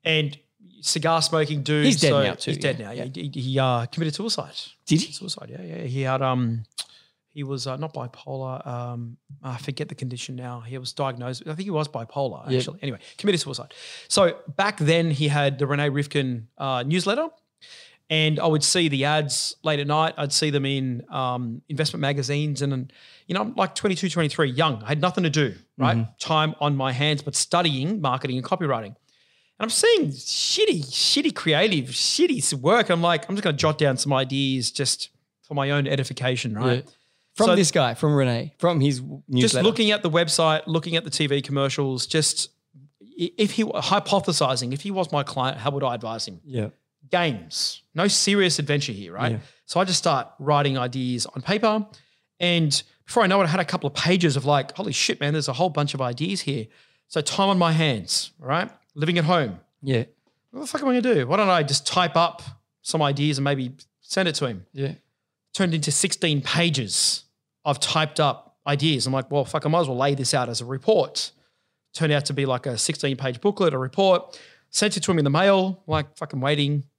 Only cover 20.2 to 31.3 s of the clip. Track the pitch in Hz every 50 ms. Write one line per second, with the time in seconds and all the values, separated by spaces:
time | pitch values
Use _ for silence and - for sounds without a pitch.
20.2 | 147 143 151 - 160 151 143 143 139 139 139 135 131 131 123 120 - - - 135
21.2 | 131 127 123 123 123 117 113 - _ - 156 135 156 151 - 135 135 139 143 143
22.2 | 131 123 143 147 151 151 143 135 143 139 139 127 127 131 _ - - - - -
23.2 | _ - 170 190 214 220 - - 196 185 - - - 208 185 - - 180 151 175
24.2 | 160 143 - - 156 135 123 135 165 156 127 104 104 107 147 151 156 180 180 208
25.2 | 180 160 143 156 147 117 90 - _ _ _ - 131 - 117 117 113 110 - _
26.2 | - - 160 156 156 156 151 - 147 147 143 135 131 135 127 123 147 151 151 139
27.2 | - 143 - - - - - 170 175 165 143 131 135 170 220 208 147 131 123 131
28.2 | - 135 127 127 123 - 190 180 175 143 131 113 110 98 120 _ _ _ _ _
29.2 | _ _ _ _ _ _ _ _ 220 226 - - - 453 480 392 285 147 135 127
30.2 | - - - - - - - - 427 427 294 165 143 127 - - - - - 277
31.2 | 294 311